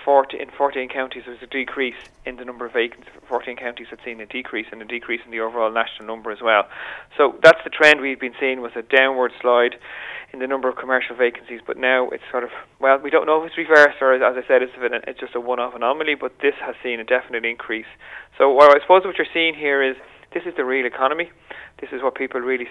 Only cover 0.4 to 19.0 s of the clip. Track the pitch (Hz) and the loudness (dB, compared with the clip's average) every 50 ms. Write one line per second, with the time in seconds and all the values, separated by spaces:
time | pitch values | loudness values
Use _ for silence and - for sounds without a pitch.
0.4 | 135 131 - - 139 139 139 135 127 123 - 139 131 131 - 127 113 123 120 113 | -12 -12 -4 -2 -2 -2 -2 -6 -8 -6 -6 -8 -8 -8 -10 -14 -16 -16 -18 -18
1.4 | 127 120 - 135 127 - - 139 135 123 113 - - - _ _ - 127 123 123 | -14 -8 -8 -6 -6 -6 -6 -4 -4 -6 -6 -10 -18 -20 _ _ -14 -14 -14 -12
2.4 | 123 123 123 117 120 117 - 123 117 120 117 - - - - - - - 127 123 | -14 -16 -14 -12 -12 -6 -2 -2 -2 -2 -6 -12 -20 -20 -20 -20 -10 -6 -6 -6
3.4 | - 127 120 123 131 120 120 - 117 - 120 110 - 123 117 113 107 101 - 127 | -6 -8 -10 -10 -10 -12 -12 -12 -16 -18 -20 -16 -14 -14 -14 -14 -14 -12 -12 -12
4.4 | 127 - - 107 110 - 107 113 110 110 120 117 117 - 120 117 - 120 117 113 | -10 -8 -8 -8 -8 -8 -14 -16 -12 -10 -10 -10 -8 -8 -8 -8 -10 -10 -8 -8
5.4 | 110 113 117 120 110 110 110 113 113 - - - 107 110 113 113 110 113 104 - | -6 -6 -2 -2 -2 -2 -2 -2 -4 -4 -8 -12 -12 -12 -12 -10 -10 -12 -10 -4
6.4 | 123 113 110 104 98 - - - - - - - - _ - - 147 131 - - | 0 2 2 2 2 0 -6 -14 -14 -14 -16 -16 -18 _ 0 2 2 2 2 6
7.4 | - 160 165 - - 139 - - 156 151 151 143 131 139 131 123 131 123 120 - | 8 8 8 6 2 -8 0 4 6 6 6 6 2 -4 -6 -6 -8 -10 -6 -4
8.4 | 139 131 131 131 120 117 - 120 110 - 139 135 135 135 135 127 127 120 - - | -4 -4 -4 -4 -8 -10 -10 -10 -4 2 4 4 4 4 2 0 -2 -2 -4 -2
9.4 | - 123 120 120 120 117 - - - - - - - - - - - - - 135 | 0 2 4 4 4 2 -2 -6 -14 -18 -16 -14 -14 -14 -14 -14 -16 -16 -10 -10
10.4 | 127 131 135 135 127 127 127 - - 127 131 127 123 - 123 120 127 120 120 - | -6 -4 -4 -2 -2 -4 -4 -4 -2 -2 0 0 -2 -4 -2 0 0 0 0 -4
11.4 | - - 123 113 - - - 127 131 127 131 127 127 - - - - - - 123 | -12 -16 -16 -12 -10 -10 -6 -2 0 2 2 2 0 -2 -4 -10 -10 -8 -6 -6
12.4 | 120 123 - - - - _ _ 139 135 135 139 147 143 151 160 - 151 156 160 | -6 -6 -10 -16 -18 -20 _ _ 2 4 4 4 2 0 0 2 2 2 2 0
13.4 | 160 165 - 170 165 143 156 151 147 143 135 - 135 131 131 127 123 117 127 127 | 0 -4 -6 -8 2 6 8 8 8 8 6 2 2 4 4 4 4 2 2 0
14.4 | 123 - 135 127 123 127 - 127 123 117 120 113 - - 127 - 131 123 - 123 | 0 2 2 4 2 0 -4 -6 -6 -4 -4 -6 -6 -10 -12 -12 -12 -10 -8 -8
15.4 | 120 120 123 120 120 127 123 - 120 120 139 156 156 156 147 - 143 127 - - | -4 -4 -4 -4 -4 -6 -6 -2 -2 -2 0 0 -2 -4 -4 -4 -6 -8 -6 -2
16.4 | - 147 - - - 135 120 - - 127 120 113 110 - 127 127 - - - 113 | 0 0 0 -2 -6 -12 -10 -8 -8 -8 -6 -6 -2 0 0 0 0 -4 -8 -6
17.4 | 117 117 117 - - - 110 113 110 - - - - - - - - - _ - | -6 -6 -6 -8 -8 -8 -8 -8 -8 -12 -18 -20 -20 -20 -20 -20 -20 -12 _ 2
18.4 | 135 139 131 135 147 147 143 143 - - 180 185 | 2 4 8 8 10 10 10 8 6 6 6 6